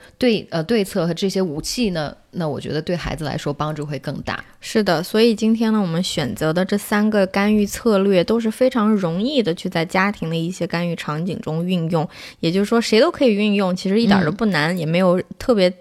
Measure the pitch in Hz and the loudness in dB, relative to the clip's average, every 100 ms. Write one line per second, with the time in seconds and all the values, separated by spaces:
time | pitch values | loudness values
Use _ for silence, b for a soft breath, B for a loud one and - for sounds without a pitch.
0 | B _ 254 202 - 165 160 233 190 196 | B _ 0 0 -2 -6 0 0 0 -2
1 | 170 170 196 190 185 147 - - 220 170 | -2 -2 -2 0 -2 -4 -6 -2 -2 -2
2 | 143 - _ 185 160 131 - 151 156 175 | -6 -8 _ -6 -4 -4 -4 -6 -4 -4
3 | - 147 147 123 147 143 151 156 147 139 | -4 -6 -6 -4 -6 -4 -6 -6 -6 -8
4 | - 139 - - b b - 220 196 160 | -8 -8 -8 -8 b b -4 0 2 0
5 | 175 214 233 208 220 226 226 214 185 165 | 0 2 4 4 2 2 2 2 0 -2
6 | 185 - 127 - 156 170 190 202 - 208 | -2 -2 -4 -2 0 0 0 -2 0 0
7 | 214 214 185 196 202 214 202 - 233 196 | 2 2 0 0 2 2 0 0 2 2
8 | 202 185 170 226 226 - 254 247 214 208 | 4 4 2 0 0 2 2 4 2 2
9 | 175 170 247 294 208 175 185 175 165 190 | 0 -2 0 0 0 -2 -4 -2 0 0
10 | 196 208 165 165 165 185 165 170 175 165 | 0 -2 -4 -4 -4 -4 -4 -2 -4 -4
11 | - 151 185 - - 160 180 185 160 170 | -6 -4 -4 -6 -6 -4 -2 -2 0 0
12 | 147 B B B 165 185 208 233 226 220 | -2 B B B -2 0 2 2 4 4
13 | 320 - 269 202 208 202 190 180 190 208 | 4 4 2 4 2 2 0 -2 0 2
14 | 233 196 165 208 226 160 156 185 156 170 | 4 4 2 0 0 0 0 -2 0 2
15 | 185 180 - - - 214 180 180 | 4 2 -2 -6 0 4 4 0